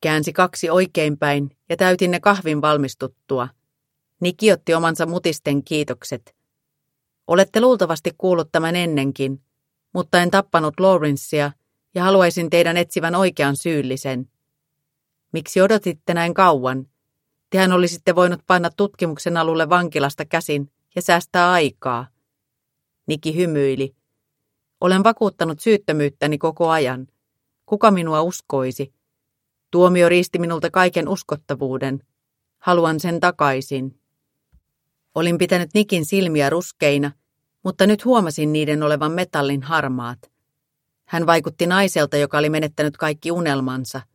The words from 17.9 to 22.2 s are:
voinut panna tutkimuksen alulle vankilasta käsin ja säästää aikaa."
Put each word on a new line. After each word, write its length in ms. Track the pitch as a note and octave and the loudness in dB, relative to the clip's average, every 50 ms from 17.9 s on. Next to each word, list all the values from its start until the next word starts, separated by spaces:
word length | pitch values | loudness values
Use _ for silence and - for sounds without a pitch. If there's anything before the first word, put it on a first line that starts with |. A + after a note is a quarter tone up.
| E3+ E3+ _ - F3 | -2 -4 _ 0 2
voinut 260 | F3 F3+ F3+ F3 E3+ _ | 4 4 2 2 -4 _
panna 240 | _ F#3 F3+ F3 E3+ | _ 0 2 2 -2
tutkimuksen 680 | - - G3+ G3 _ _ - E3+ D#3 D3 - F3+ E3+ | -2 -2 -4 -4 _ _ -4 -4 -4 -6 -6 -4 -2
alulle 320 | E3+ D#3+ D#3+ E3 D#3+ D#3+ D#3 | 0 0 0 0 0 0 2
vankilasta 560 | F3 F3+ F3 E3+ D3+ D3+ C#3+ C#3 C#3+ - D#3+ | 2 0 0 0 -2 -2 -2 -2 -4 -6 -10
käsin 480 | D3+ - E3 E3 - D3 C#3+ C#3+ C#3+ _ _ _ _ _ | -4 -4 -6 -4 -2 -4 -4 -4 -8 _ _ _ _ _
ja 80 | - F3+ | -8 0
säästää 500 | - F3+ E3+ F3 - - F3+ F3 F3 F3+ | 2 2 0 0 -2 0 2 4 4 4
aikaa." 540 | F3 D#3+ C3+ - _ - C3 B2 A#2 B2+ - _ _ | 4 2 0 -2 _ -8 -6 -6 -6 -8 -12 _ _